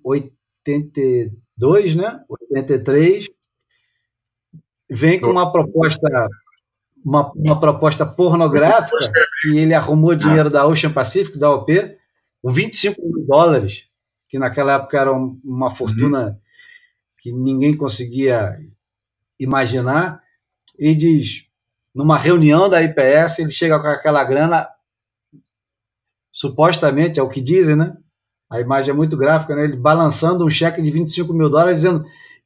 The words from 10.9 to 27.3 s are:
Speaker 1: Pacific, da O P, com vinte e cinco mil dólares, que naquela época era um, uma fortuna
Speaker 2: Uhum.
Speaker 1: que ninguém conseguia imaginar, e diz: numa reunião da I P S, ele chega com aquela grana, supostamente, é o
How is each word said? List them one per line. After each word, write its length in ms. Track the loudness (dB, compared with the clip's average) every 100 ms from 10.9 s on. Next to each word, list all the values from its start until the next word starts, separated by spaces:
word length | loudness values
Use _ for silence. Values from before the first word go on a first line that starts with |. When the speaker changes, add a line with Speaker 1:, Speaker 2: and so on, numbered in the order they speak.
Speaker 1:
Pacific, 460 | -2 -2 -2 -4 -2
da 100 | 0
O 120 | 0
P, 320 | 0 0 -2 -12 _ _ _ _
com 80 | -4
vinte 240 | -4 -4
e 40 | -4
cinco 220 | -4 -4 -8
mil 180 | -6
dólares, 640 | 2 4 4 2 -2 -8 _ _ _ _ _
que 80 | -6
naquela 380 | -6 -2 0
época 240 | -2 -2 -2
era 140 | 0
um, 280 | -2 -4 -10
uma 260 | -10 -6 -6
fortuna 560 | -4 -6 -2 0 -2 -4
Speaker 2:
Uhum. 100 | -10 _ _ -20 -20 _ _ _ _
Speaker 1:
que 120 | -12
ninguém 440 | -6 -2 0 0 0
conseguia 840 | -4 -6 -8 -2 0 0 -2 -8 -18 _ _ _ _ _ _ -10
imaginar, 840 | -4 -2 -2 -2 -2 -2 -2 -8 _ _ _ _ _ -4
e 160 | 0
diz: 540 | 2 2 2 0 -12 _ _ _ _ _
numa 240 | -4 0 2
reunião 500 | 2 4 4 4 4
da 140 | 2
I 100 | 2
P 80 | 2
S, 400 | 4 4 2 -2
ele 100 | -6
chega 300 | -2 0 0
com 60 | 0
aquela 340 | -2 0 0
grana, 460 | 0 0 0 0 -4 _ _ _ _ _ _ _ _ _ _ _ _ _ _ _ _
supostamente, 880 | -10 -6 2 2 4 0 2 0 0
é 40 |
o 60 | -2